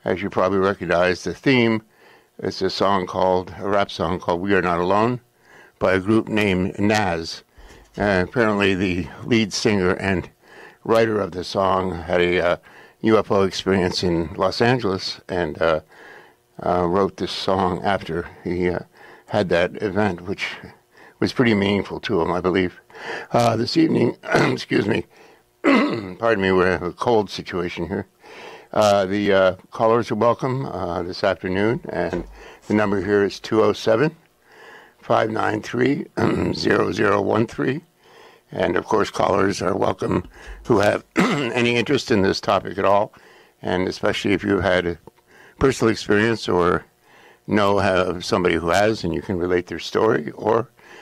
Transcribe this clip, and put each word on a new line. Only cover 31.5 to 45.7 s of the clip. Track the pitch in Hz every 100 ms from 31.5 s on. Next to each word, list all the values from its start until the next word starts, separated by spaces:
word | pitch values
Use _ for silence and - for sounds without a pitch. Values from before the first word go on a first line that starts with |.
| 92 104 135 -
and | 82 87 87 - - - - -
the |
number | 104 104 101
here | 92 104
is | 101 -
two | - 110
oh | 107
seven, | 98 - 113 151 - _ _ _ - - - - _
five | - 117 113
nine | 110 101 107
three, | 104 120 127 143 - - - - 90
zero | - - 104 101
zero | 95 104 101
one | 98 107 113
three. | - 143 139 - _ _ - - _ _
And, | 101 92 90
of |
course, | - 107 98
callers | - 92 95 98 90
are | 90 98
welcome | 107 95 110 92 - - - - -
who | 113
have | 104 98 -
<clears throat> | -
any | 202 160 127 120 120 120
interest | 110 135 -
in | 110
this | 95 90
topic | - 98 - 95
at |
all, | 95 101 107 - - - _ _
and | - 92 95
especially | 92 107 95 104
if | 98
you've | 104 98
had | 92 90 87
a | 85 - - _ - - -
personal | 135